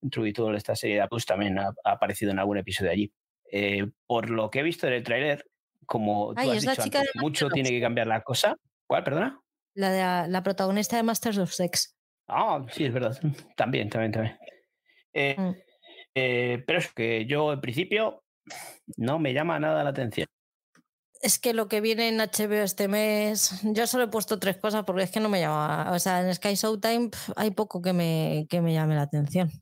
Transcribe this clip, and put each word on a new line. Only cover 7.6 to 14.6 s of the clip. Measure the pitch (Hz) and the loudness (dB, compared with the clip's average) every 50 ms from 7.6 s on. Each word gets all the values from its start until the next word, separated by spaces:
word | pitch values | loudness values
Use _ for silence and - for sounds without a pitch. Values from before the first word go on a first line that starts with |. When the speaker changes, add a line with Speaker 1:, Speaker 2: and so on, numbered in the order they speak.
| 131 131 | 0 2
Speaker 1:
que | 123 120 | 0 2
Speaker 2:
Sex. | 120 | 0
Speaker 1:
cambiar | 120 120 120 113 110 | 0 2 0 0 0
la | 110 110 - | 0 -2 -2
cosa. | - 131 - - 202 285 - _ _ _ _ _ _ | -2 -2 2 2 2 0 0 _ _ _ _ _ _
¿Cuál, | - - 180 | 0 0 0
perdona? | - 131 156 196 262 269 - _ _ _ _ _ _ _ | 0 0 0 0 -2 -4 -8 _ _ _ _ _ _ _
Speaker 2:
La | 196 196 190 190 190 185 185 180 180 175 | -2 0 0 2 2 2 2 0 0 0
de, | 160 | 0
la | 180 185 185 | -2 -2 0
protagonista | 208 196 185 196 190 190 208 214 208 233 233 | -2 0 0 0 0 2 0 0 0 0 0
de | 226 | 2
Masters | 226 226 214 - 240 214 202 | 2 0 0 -2 -2 0 0
of | 185 165 - | 0 -2 0
Sex. | - 180 170 - - - - _ _ _ _ _ _ _ - | -2 -2 0 0 0 -2 -2 _ _ _ _ _ _ _ -4
Speaker 1:
Ah, | - 135 196 226 180 147 135 117 | 0 0 2 2 2 -2 -2 -6
sí, | - - 160 | -4 -2 -2
es | 135 117 | 0 0
verdad. | 127 123 110 120 - - 151 139 - - - - | 0 0 0 -2 0 -2 -2 -2 -2 -8 -20 -2
También, | - 123 117 131 131 113 107 | 0 0 2 2 0 -2 0
también, | - 120 113 113 | 0 0 0 0
también. | 107 110 107 110 - - - - - - | 0 0 -2 -2 -4 -8 -20 -20 -20 -20